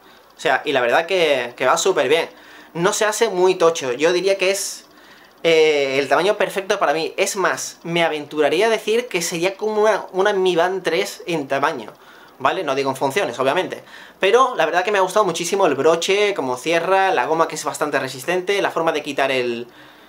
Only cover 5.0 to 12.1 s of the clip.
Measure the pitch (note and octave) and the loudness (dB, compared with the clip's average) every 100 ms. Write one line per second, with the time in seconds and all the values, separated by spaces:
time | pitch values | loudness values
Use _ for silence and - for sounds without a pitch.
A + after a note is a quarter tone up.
5 | - - - - E3 D#3+ D#3 D3 C#3 C3+ | -20 -20 -20 -4 2 4 4 4 0 0
6 | C3+ C#3 F3+ G#3 F#3 F#3+ G3 G#3 D#3+ D#3 | 2 2 2 0 -2 -4 -2 0 0 0
7 | D#3+ - F#3+ G#3 F3 C3 - - F3 E3+ | -2 -2 -4 0 -2 -2 -6 -12 -4 0
8 | E3 D3+ C#3+ D3+ C#3+ D#3 A3+ A3 A3 A3 | 0 -2 -6 0 2 2 2 0 0 -2
9 | A#3+ F#3 E3+ E3+ F3 G3 G#3+ G#3+ G#3+ F#3+ | -2 -4 -4 -2 -4 -2 -4 2 2 2
10 | - F#3 G3+ G3+ F#3 E3+ E3 F#3+ F3+ E3 | -2 -2 0 2 2 2 0 0 -2 -2
11 | G3+ - - E3 C3+ C3+ C#3+ D3+ G#2+ - | -2 -6 -6 -6 -2 -2 -2 -2 -12 -18
12 | - | -20